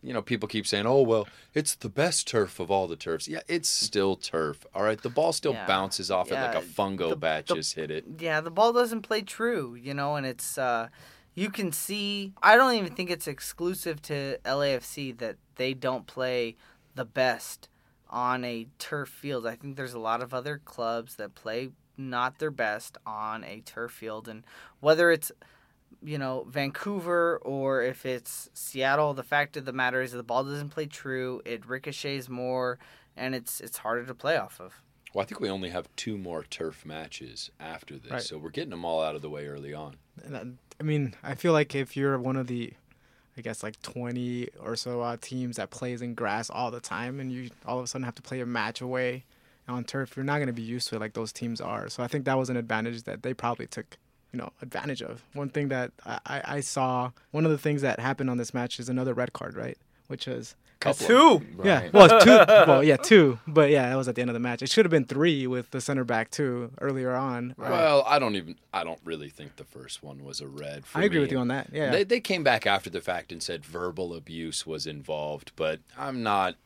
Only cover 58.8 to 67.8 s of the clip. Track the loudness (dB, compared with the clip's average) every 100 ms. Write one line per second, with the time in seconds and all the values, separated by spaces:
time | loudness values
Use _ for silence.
58.8 | -4 -2 -2 -2 -4 -6 -10 -8 -10 -10
59.8 | _ _ _ -12 -8 -8 -10 -18 _ _
60.8 | 0 0 8 10 10 8 2 0 4 4
61.8 | 6 12 12 12 12 12 12 12 12 10
62.8 | 8 6 10 10 10 6 2 6 8 6
63.8 | 4 0 -2 -2 -2 -2 -4 -4 0 4
64.8 | 6 6 2 2 2 2 -2 -4 -4 -8
65.8 | -4 -2 0 -2 -2 -4 -4 -4 -8 -6
66.8 | -4 -2 -2 -2 -2 -4 -6 -8 -2 2